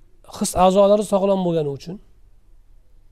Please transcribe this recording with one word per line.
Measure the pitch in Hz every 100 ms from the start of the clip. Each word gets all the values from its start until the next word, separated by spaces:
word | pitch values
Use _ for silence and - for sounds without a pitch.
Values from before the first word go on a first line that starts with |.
| - - -
his | - 214
a'zolari | - 185 190 202 208
sog'lom | 208 196 196 190
bo'lgani | 180 165 147
uchun, | 135 - 202 - _ - - _ - _ - _ - -